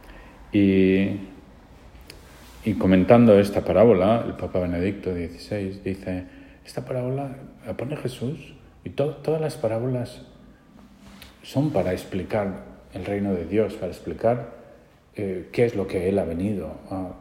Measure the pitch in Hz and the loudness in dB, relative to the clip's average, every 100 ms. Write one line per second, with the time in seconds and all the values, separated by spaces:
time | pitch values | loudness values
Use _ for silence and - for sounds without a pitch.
0 | - - - - - 104 98 95 95 95 | -20 -20 -20 -20 -2 4 6 6 6 4
1 | 98 101 - - - - - - - - | 2 -4 -10 -18 -20 -20 -20 -20 -20 -20
2 | - - - - - - 113 98 92 95 | -20 -20 -20 -20 -20 -8 -4 0 4 4
3 | 92 120 120 101 101 - - 87 117 92 | 8 8 10 8 6 0 2 6 6 6
4 | 95 117 92 - 90 95 87 87 95 98 | 4 2 -2 -8 -6 -4 -2 -2 -4 -4
5 | 92 87 85 - - 104 95 95 95 95 | -6 -6 -8 -12 -10 -8 -6 -8 -8 -8
6 | 92 90 90 - - - - - 131 131 | -8 -8 -10 -18 -20 -20 -16 -12 -8 -6
7 | 123 135 139 127 - - - 107 131 151 | -4 -6 -8 -12 -18 -16 -12 -8 -8 -6
8 | 123 - 120 165 - - - - - - | -8 -8 -8 -8 -14 -20 -20 -18 -8 -4
9 | 143 151 - 156 156 - 110 113 127 123 | -4 -4 -2 -2 -2 -4 -4 -2 -4 -4
10 | 117 - - - - - _ - - - | -6 -12 -20 -20 -20 -20 _ -20 -20 -20
11 | - - - - - 135 151 92 90 92 | -20 -20 -20 -20 -6 -2 0 0 0 -2
12 | - 95 85 110 98 92 - - - 101 | -4 -8 -4 -4 -4 -6 -14 -20 -16 -10
13 | 92 101 101 90 80 104 101 - 90 - | -6 -2 -2 -2 0 0 0 -2 -10 -8
14 | 85 80 113 127 - - - - _ _ | -10 -2 0 0 -4 -16 -20 -20 _ _
15 | _ - 98 90 82 - 117 104 92 95 | _ -8 -6 -6 -6 0 0 0 -4 -2
16 | 90 98 82 82 101 98 80 - - 95 | 0 0 0 -2 -4 -4 -8 -12 -10 -8
17 | 90 92 | -8 -12